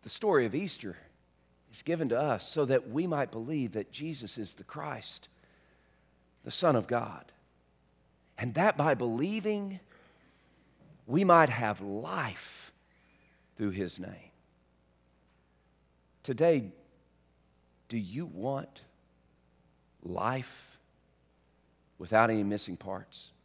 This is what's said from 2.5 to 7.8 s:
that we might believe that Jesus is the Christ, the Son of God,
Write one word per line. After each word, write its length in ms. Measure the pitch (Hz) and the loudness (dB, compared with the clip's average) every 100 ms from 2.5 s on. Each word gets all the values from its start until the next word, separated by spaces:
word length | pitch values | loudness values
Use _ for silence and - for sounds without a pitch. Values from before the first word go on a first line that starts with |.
| 156 135 | 0 4
that 240 | 131 107 | 4 2
we 160 | 127 180 | -2 0
might 260 | 151 131 | 0 -2
believe 420 | 113 117 156 123 | -4 -4 -2 -2
that 180 | 107 98 | -4 -6
Jesus 480 | - 156 147 107 - | -8 -8 -8 -10 -8
is 160 | 101 - | -10 -10
the 80 | |
Christ, 680 | - 151 151 120 - - - _ _ _ _ _ _ _ _ _ _ _ | -14 -10 -8 -8 -10 -14 -18 _ _ _ _ _ _ _ _ _ _ _
the 60 | - | -6
Son 260 | - 175 127 | 2 4 4
of 120 | 95 | 2
God, 440 | 120 110 90 - _ _ _ _ _ | -2 -2 -12 -18 _ _ _ _ _